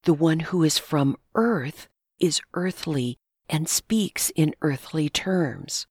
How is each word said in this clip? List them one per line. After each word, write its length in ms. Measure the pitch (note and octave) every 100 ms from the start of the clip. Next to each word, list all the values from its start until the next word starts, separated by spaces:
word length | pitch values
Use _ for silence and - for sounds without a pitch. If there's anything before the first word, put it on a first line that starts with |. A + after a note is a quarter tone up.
The 100 | -
one 280 | D3+ E3 D#3+
who 220 | D#3+ F3+
is 140 | D#3 -
from 400 | - D3+ C#3 - _
earth 540 | A3 A#3 G3 C3 - - _ _ _
is 220 | F3 D3 -
earthly 640 | F3 F#3 - - C#3+ B2 A#2+ _ _ -
and 180 | D#3 D#3+
speaks 640 | - _ A3 G3 - -
in 220 | - D#3 -
earthly 480 | D#3 C3+ - D#3+ D3+
terms. 800 | - F#3+ F#3 D3 - - - -